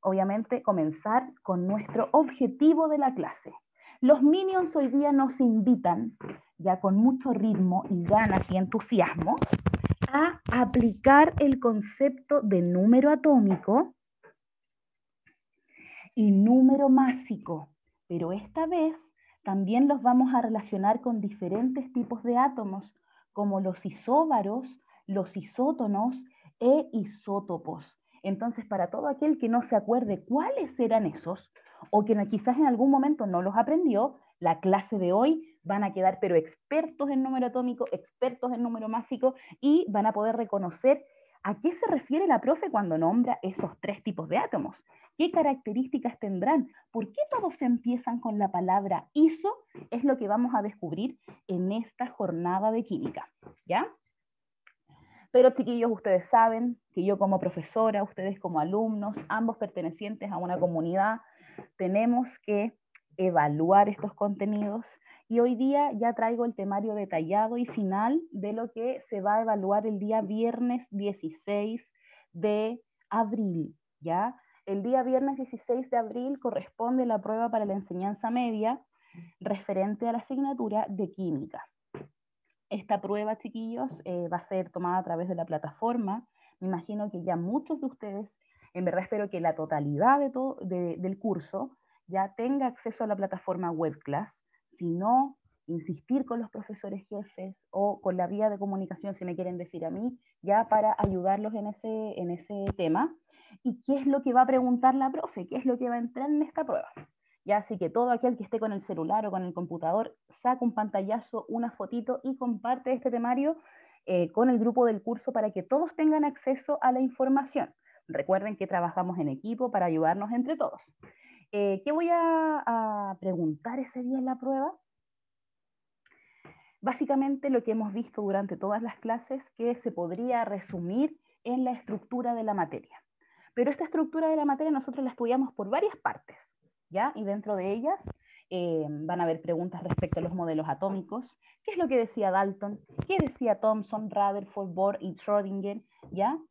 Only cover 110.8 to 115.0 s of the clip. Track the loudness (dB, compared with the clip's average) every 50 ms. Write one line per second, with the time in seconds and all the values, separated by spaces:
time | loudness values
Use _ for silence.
110.8 | -4 -2 -2 -4 -2 -2 -4 -6 -6 _ -10 -10 -8 -6 -6 -6 -6 -6 -6 _
111.8 | -12 -8 -6 -8 -4 -4 -6 -6 -4 -8 -6 -4 -4 -4 -4 -4 -2 -4 -4 -4
112.8 | -2 -4 -4 -2 -2 -4 -2 -2 -2 -2 0 0 0 -2 -2 -4 _ -20 -20 -20
113.8 | -20 _ _ _ _ -2 0 0 0 0 2 2 4 4 4 4 2 0 2 2
114.8 | 2 2 2 -2